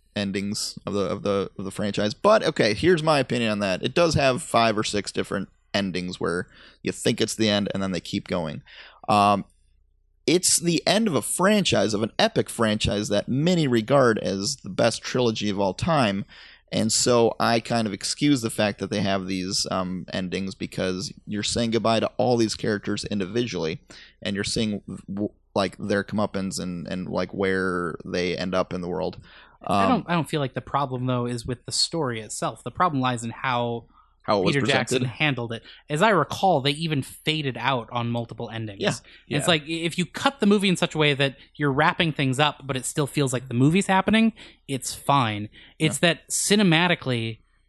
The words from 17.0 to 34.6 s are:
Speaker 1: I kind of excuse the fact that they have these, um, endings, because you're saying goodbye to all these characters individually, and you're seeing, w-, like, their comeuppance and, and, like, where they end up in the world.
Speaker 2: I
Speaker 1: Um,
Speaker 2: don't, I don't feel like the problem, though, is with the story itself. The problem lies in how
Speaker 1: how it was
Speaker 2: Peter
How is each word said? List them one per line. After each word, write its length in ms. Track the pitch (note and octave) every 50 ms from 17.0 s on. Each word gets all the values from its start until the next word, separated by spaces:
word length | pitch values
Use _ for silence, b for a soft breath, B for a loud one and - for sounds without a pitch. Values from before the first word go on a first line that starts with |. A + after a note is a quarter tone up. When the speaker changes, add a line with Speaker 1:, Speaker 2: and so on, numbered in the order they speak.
| - B2+ B2 A#2+ A#2 A2 - -
Speaker 1:
I 200 | - A2+ A#2 A#2+
kind 260 | - - B2 A#2 A2
of 80 | G#2 F#2+
excuse 480 | G2+ - - - - D3 D3 C#3+ B2+
the 80 | A2 A2+
fact 300 | - - G#2+ G#2 G2 -
that 100 | G2 F#2
they 120 | G2+ G2+
have 260 | - G2 G2 G2 F#2 F#2
these, 400 | F#2+ F#2 F2+ F#2 G2+ - - -
um, 360 | F#2+ F#2+ F#2 F2+ F#2 F#2 C#2 -
endings, 440 | - G2 F#2 F2+ F2 G2 F#2+ F#2+ F#2+
because 580 | - F#2+ - - - F#2 F#2 F#2 F#2 F#2 - - - - -
you're 160 | G#2 G2+ G#2
saying 280 | - - A2+ A#2+ A#2
goodbye 280 | A2 A2+ G2+ A2+ A2+ A2
to 80 | G#2 - - -
all 200 | A2+ A#2+ B2 A#2
these 180 | A2+ G#2+ -
characters 500 | - - A2 G#2+ G2+ - - G#2 G2+ -
individually, 760 | - G#2 G2+ F#2+ F2 G2+ A#2+ B2 A2 F2+ F2 E2 D#2+ E2 - - B B B B B B B -
and 100 | G#2 G2+
you're 80 | F#2+ G#2
seeing, 380 | - - A#2 A2+ G#2+ G#2 G2 - - F#2+ - - -
w-, 220 | G2 G2+ G#2 G2+ - _ _ _ _
like, 240 | G#2+ G2 F#2 - -
their 260 | - G2+ G#2 G2+ G2
comeuppance 560 | - - G#2 G#2 G2 - G2 F#2+ F#2+ E2+ -
and, 280 | F2+ F#2 F2+ F2 - -
and, 200 | F#2 F#2 F#2 -
like, 260 | F2+ F#2 F#2 F#2 -
where 640 | F#2+ G2 F#2+ F#2+ F#2+ F#2 F#2 F2+ F2+ F2 E2 - - -
they 320 | F#2 F2+ F2+ F2+ F2+ E2+
end 200 | - F2 F#2 F#2
up 180 | F#2 F2+ - F2+
in 80 | F2+
the 80 | F2 F2
world. 280 | F2 E2+ E2+ F2+ F2 B B B B B B B B B
Speaker 2:
I 220 | - - - G2+ -
Speaker 1:
Um, 40 | F#3+
Speaker 2:
don't, 140 | - G3 - -
I 40 | F3
don't 160 | E3+ C#3+ -
feel 120 | - D#3
like 140 | C#3 B2+ -
the 40 | C3
problem, 460 | - - - C#3 C#3+ C3 B2+ B2 B2+
though, 220 | B2+ B2+ B2 A#2+ A#2+
is 180 | B2 A#2 A2+
with 180 | - B2 - _ -
the 40 |
story 480 | - - - - - E3 D3+ B2+ A#2 A2+
itself. 440 | - A2+ - - F3 D#3 A2+ - -
The 80 | B2
problem 280 | - - F3+ F3+ D3+ C3+
lies 240 | B2+ B2+ B2 A#2 A#2
in 60 | A#2
how 560 | A2 - - C3+ B2 B2 A#2+ A#2+ A#2 A#2 - b b b b b b b
Speaker 1:
how 180 | _ - G#2+ G2+
it 60 | F#2
was 100 | G2 G#2+
Speaker 2:
Peter 60 | C#3